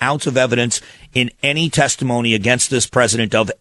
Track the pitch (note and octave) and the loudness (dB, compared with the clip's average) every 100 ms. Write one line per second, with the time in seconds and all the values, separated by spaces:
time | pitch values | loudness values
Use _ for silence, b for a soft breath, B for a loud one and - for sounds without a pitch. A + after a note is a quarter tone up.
0 | B2+ D3 D3 C3 B2+ A#2+ A#2+ - B B | -2 -2 -2 0 2 2 0 -4 B B
1 | B B2+ B2 - C#3+ D3+ E3 - C3+ - | B -4 -4 -2 -4 -2 -2 0 0 0
2 | C3 A#2+ A#2 A2 G#2+ B2 - B2+ - B2+ | -2 0 0 0 2 0 0 -2 0 2
3 | A#2 A2+ A2 A2 G#2+ - | 2 0 0 0 0 -4